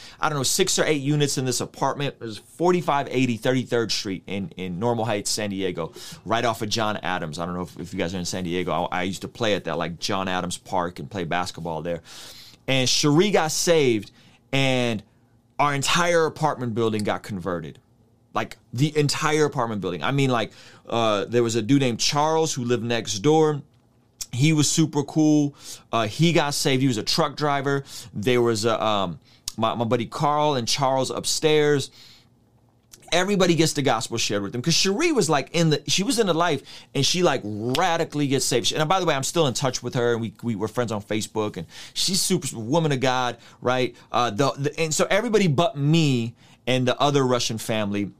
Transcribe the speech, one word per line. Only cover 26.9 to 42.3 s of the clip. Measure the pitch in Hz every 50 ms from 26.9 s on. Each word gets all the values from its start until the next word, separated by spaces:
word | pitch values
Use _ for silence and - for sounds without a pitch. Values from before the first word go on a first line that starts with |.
| 120
a | 104
truck | 98 - - 175 160 143 143
driver. | - 151 147 143 139 131 143 139 139 135 - - - - - -
There | 107 98 131 123 123
was | 120 117 113 104 110
a, | 117 110 -
um, | 95 110 107 101 95 87 78 - - _ _ _ _ - - 107
my, | 113 113 -
my | 110 120
buddy | 110 123 117 113
Carl | - - - 156 147 147 151 151 151 143
and | 123 113
Charles | - - - 139 131 135 131 127 -
upstairs. | - - 131 - - - - 151 156 151 147 147 147 135 135 - - - - - - - _ _ _ _ _ _ _ _ _ _ _ _ _ _ - - - -
Everybody | 160 175 185 196 208 180 190 170 170
gets | 151 160 147 -
the | 151
gospel | 131 139 120 110 - - 117
shared | 110 - - 107 101
with | 98 95
them. | - 120
'Cause | 123 170
Cherie | 160 - - 196 196 240 339 349
was, | 311 233 165 147
like, | 156 139 135 -
in | - 170 170 160
the, | 147 - -
she | 147 - 175
was | 202 247 269 233
in | 220
the | 185
life, | 151 160 175 175 147 135 - - - - - - -
and | 139 135
she, | - - 180
like, | 180 160 135 - -
radically | 104 107 104 110 123 131 151 185 175 165 165 160 139 - 147 147
gets | 131 139 127 -
saved. | - 135 120 117 -
And | - 143 156 151
by | 185 190
the | 180
way, | 170 147
I'm | 170
still | - - - 170 160 131
in |
touch | 110 - 143 131 127 -
with | 123 120 113
her, | 131 120 120
and | 120 113
we, | 117 104 - -
we | - 120 113
were | 90 104
friends | 104 - 123 120 107
on | 113 104
Facebook, | 101 - 107 110 104 - - 110 107 104 104 -
and | - - - - - -
she's | - - - 165 196 -
super | - -